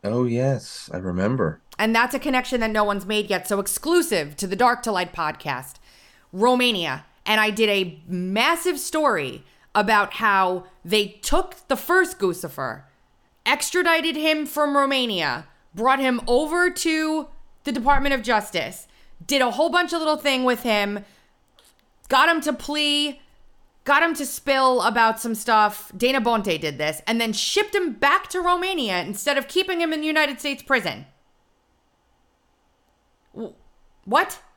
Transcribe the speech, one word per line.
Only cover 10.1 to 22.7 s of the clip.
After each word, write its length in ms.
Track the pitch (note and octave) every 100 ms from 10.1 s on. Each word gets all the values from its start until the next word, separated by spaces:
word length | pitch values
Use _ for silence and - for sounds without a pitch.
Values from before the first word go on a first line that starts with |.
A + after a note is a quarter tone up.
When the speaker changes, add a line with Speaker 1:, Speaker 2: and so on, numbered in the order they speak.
Speaker 2:
how 500 | - A3 G3 F#3 F#3 F3+ _
they 220 | E3+ G#3+ G#3
took 600 | - - D#4+ - - -
the 80 | C4+
first 420 | - F4+ F4 -
Guccifer, 640 | F#3+ F3 D#3+ - C3 C#3 - _ _ _ _ _ -
extradited 680 | D4 - F#4 F4 E4 D#4+ D4+
him 280 | D#4 D#4
from 320 | D4+ D4+ D4 C#4+
Romania, 720 | C#4 C4+ B3 F#3+ D3+ B2+ - _ _
brought 280 | E3+ A#3+ C4+
him 200 | C4 A#3+ -
over 420 | B3 D4+ F4 F4+
to 600 | F4+ E4 D#4+ D#4 D#4 D4+ - - -
the 100 | C#4+
Department 400 | A#3+ A#3+ C#4 C#4
of 100 | C4+
Justice, 680 | A3+ A3 G#3 F3 B2+ - - _ - -
did 160 | - C#4
a 120 | B3
whole 180 | A3 D#4+
bunch 220 | F4 F4
of 80 | E4+
little 160 | D#4+ D4+
thing 260 | C#4+ C4
with 220 | B3+ A#3+
him, 400 | B3 G#3 G3+ G3+ G3 _ _ _ _ _ _ _ _ _ -
got 200 | C4 D#4
him 120 | D#4+
to 120 | D4+
plea, 680 | C4 -